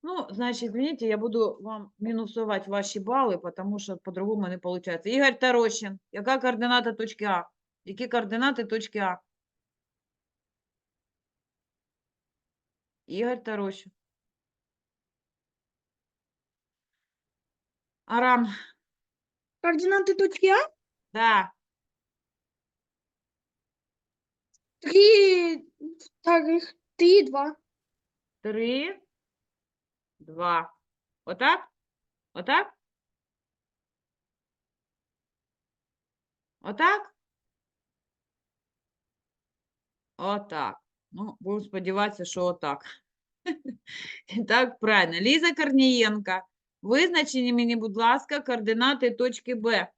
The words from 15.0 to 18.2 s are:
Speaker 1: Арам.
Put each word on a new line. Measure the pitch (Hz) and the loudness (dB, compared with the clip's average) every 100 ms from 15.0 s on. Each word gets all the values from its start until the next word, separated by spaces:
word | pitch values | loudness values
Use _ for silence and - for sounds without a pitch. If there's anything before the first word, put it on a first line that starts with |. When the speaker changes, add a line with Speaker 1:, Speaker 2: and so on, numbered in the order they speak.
| _ _ _ _ _ _ _ _ _ _ _ _ _ _ _ _ _ _ _ _ _ _ _ _ _ _ _ _ _ _ _ | _ _ _ _ _ _ _ _ _ _ _ _ _ _ _ _ _ _ _ _ _ _ _ _ _ _ _ _ _ _ _
Speaker 1:
Арам. | 233 | 2